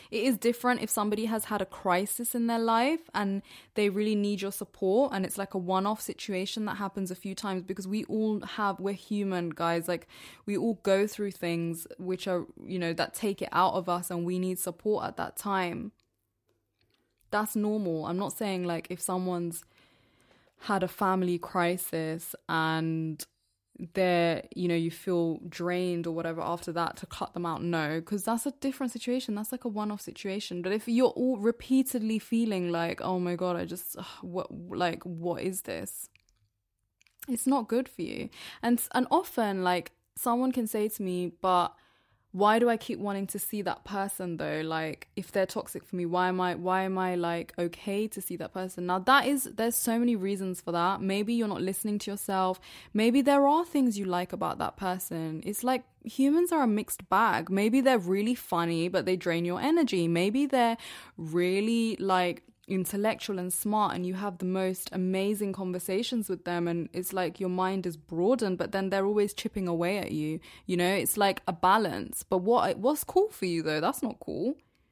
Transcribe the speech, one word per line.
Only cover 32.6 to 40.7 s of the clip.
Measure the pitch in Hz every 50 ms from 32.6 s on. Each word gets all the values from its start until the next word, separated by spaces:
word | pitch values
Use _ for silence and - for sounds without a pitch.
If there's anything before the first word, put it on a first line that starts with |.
| 175 175
like, | 170 170 170 170 - -
"Oh | - - 185 180
my | 180 175 175
God, | 170 185 180 175
I | 175 180
just, | 165 175 185 - - -
ugh, | - 185 - - -
what, | 180 180 175 185 - -
like, | - - 175 185 - - 180 170 170 - -
what | 180 170 165 170 175 170 - -
is | 190 185 185 -
this?" | - 87 - 196 - - - - - _ _ _ _ _ _ _ _ _ _ _ _ _ _ _ _ _ _ _ _ _ _ -
It's | 277 240 226 -
not | 262 277 262 220
good | - 226 254 262 -
for | - -
you. | - - 52 - - - - - - - - - -
And, | 240 240 233 - - -
and | 247 254 -
often, | 285 359 392 - - 247 220 202 196 190
like, | 185 180 180 175 - - - _ _ _ _
someone | - - 247 233 247 262 262 254
can | 254 226
say | 214